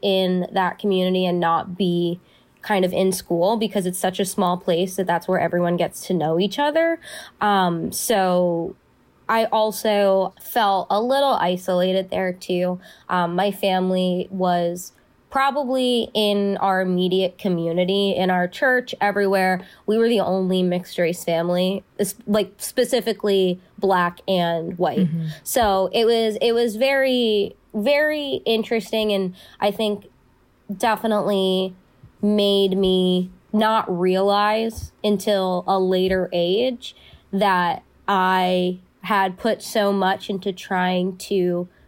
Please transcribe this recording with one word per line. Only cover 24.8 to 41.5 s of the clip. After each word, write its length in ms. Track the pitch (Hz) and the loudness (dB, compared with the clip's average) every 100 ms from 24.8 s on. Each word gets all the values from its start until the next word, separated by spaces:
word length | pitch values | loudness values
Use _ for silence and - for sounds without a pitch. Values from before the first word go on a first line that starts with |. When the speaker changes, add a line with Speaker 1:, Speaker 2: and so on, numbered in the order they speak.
| 175 202 | -2 2
Speaker 2:
Mm-hmm. 280 | 180 165 160 156 | 0 0 -6 -8
Speaker 1:
So 440 | - 262 214 190 185 | -4 0 2 2 0
it 140 | 233 226 | 2 2
was, 300 | 233 226 208 | 2 0 0
it 80 | 233 | 0
was 220 | 233 240 | 2 0
very, 800 | 214 269 277 269 247 233 208 196 - _ | 0 0 2 2 2 2 0 -2 -6 _
very 720 | 214 214 285 302 302 285 262 | -4 2 2 2 0 -4 -4
interesting, 680 | - 226 220 226 - 220 214 | -2 -2 0 -4 -2 -2 0
and 240 | 202 185 180 - - | 0 -2 -6 -16 -4
I 100 | 202 | -2
think 360 | 202 220 202 - _ _ _ _ _ - 196 | 0 -4 -4 -10 _ _ _ _ _ -14 -2
definitely 1000 | 240 214 226 208 175 202 190 185 190 185 _ _ - _ | 0 0 0 0 0 0 0 0 -2 -8 _ _ -20 _
made 560 | 208 208 202 196 196 190 | 0 2 4 4 2 2
me 540 | 190 185 185 180 185 - _ | 2 2 2 2 -2 -8 _
not 340 | 214 214 220 - 175 | 0 2 2 0 0
realize 960 | 185 185 196 202 208 220 226 - - _ | 0 2 2 2 2 0 -2 -6 -14 _
until 600 | 214 202 214 202 185 180 185 | 0 0 2 0 0 -2 0
a 120 | 190 | 0
later 500 | 185 185 185 190 175 | 2 2 2 0 -2
age 640 | 175 175 196 254 240 - - - - _ | 0 0 0 0 -4 -12 -20 -20 -20 _
that 500 | 196 202 180 175 - - _ - | 0 2 2 2 -2 -8 _ -2
I 720 | 196 185 185 185 185 180 185 - _ | 0 2 2 2 0 0 -4 -10 _
had 360 | 175 202 190 185 | -2 0 0 -2
put 240 | 233 214 | -4 -4
so 300 | - 226 202 | -4 -2 0
much 360 | 196 190 190 - | 0 0 -2 -4
into 240 | 196 202 | -6 -6
trying 640 | 185 - 185 180 180 185 185 | -8 -4 -2 0 0 -2 -4
to 520 | - 202 180 | -4 -2 0